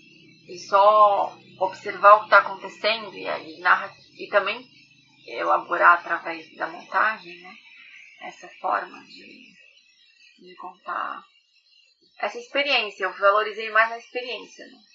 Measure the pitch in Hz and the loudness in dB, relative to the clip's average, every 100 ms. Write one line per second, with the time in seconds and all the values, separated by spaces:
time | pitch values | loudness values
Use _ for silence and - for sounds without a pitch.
0 | _ _ - _ - 180 - 202 196 214 | _ _ -20 _ -20 -18 -2 4 6 8
1 | 208 196 165 - - - 185 - 208 180 | 6 4 -2 -8 -16 -6 -6 -6 -12 4
2 | 202 214 - 202 196 190 190 185 208 226 | 8 8 6 4 4 -6 -14 -6 -4 -4
3 | 208 185 185 151 156 160 180 185 196 - | -6 -12 -10 -10 -10 -4 0 0 -2 -16
4 | _ - 185 208 196 226 - _ _ _ | _ -20 -2 -2 -2 -8 -12 _ _ _
5 | _ _ - 120 170 - - 170 175 175 | _ _ -16 -8 -2 -2 -2 2 4 4
6 | - 170 170 165 160 - 160 165 - 190 | 0 -8 -8 -12 -14 -12 -10 -12 -6 -2
7 | 214 220 175 175 180 220 - - - - | -2 -4 -14 -20 -20 -20 -20 -20 -20 -20
8 | - - - - 175 - 185 98 - - | -20 -20 -20 -20 -20 -12 -6 -4 -6 -16
9 | - - - - - _ _ _ _ _ | -20 -20 -20 -20 -20 _ _ _ _ _
10 | _ _ _ _ 180 180 185 185 - 175 | _ _ _ _ -20 -20 -20 -18 -12 -8
11 | - - - _ _ _ _ _ _ _ | -8 -12 -16 _ _ _ _ _ _ _
12 | _ - - - - 269 285 254 214 202 | _ -10 -10 -10 -8 -4 -2 -2 -4 -6
13 | 190 180 196 208 214 202 220 214 226 233 | -8 0 2 2 0 -6 -4 0 0 -2
14 | - 247 247 208 185 - - _ _ | -12 -12 -10 -12 -14 -20 -20 _ _